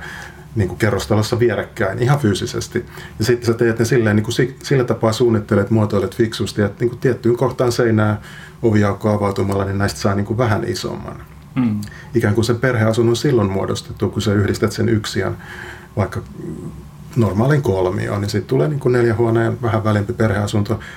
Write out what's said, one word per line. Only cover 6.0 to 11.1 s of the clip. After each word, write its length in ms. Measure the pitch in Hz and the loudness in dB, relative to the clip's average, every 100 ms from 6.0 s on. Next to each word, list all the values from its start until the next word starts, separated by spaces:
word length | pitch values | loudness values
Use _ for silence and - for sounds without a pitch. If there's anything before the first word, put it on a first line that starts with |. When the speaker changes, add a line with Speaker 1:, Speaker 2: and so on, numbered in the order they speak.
| 95 - | -2 0
Speaker 1:
fiksusti, 460 | 113 - 107 - | -2 0 -4 0
että 180 | 101 - | -2 0
niinku 160 | 123 120 | -4 0
tiettyyn 400 | 135 - 113 120 | 0 2 2 2
kohtaan 360 | 127 - 123 | 0 2 0
seinää 480 | 117 120 110 107 107 - - - - | 2 2 4 2 0 -6 -18 -18 -2
oviaukko 480 | 117 104 104 98 110 | 2 4 2 2 0
avautumalla, 540 | 104 101 98 98 98 | 2 0 0 -2 0
niin 140 | 98 98 | -2 0
näistä 220 | 101 - | -2 0
saa 140 | 107 | -2
niinku 240 | 98 104 110 | 0 -2 0
vähän 260 | 120 101 | 2 0
isomman. 520 | - 98 - - - | 0 -4 -6 -8 -10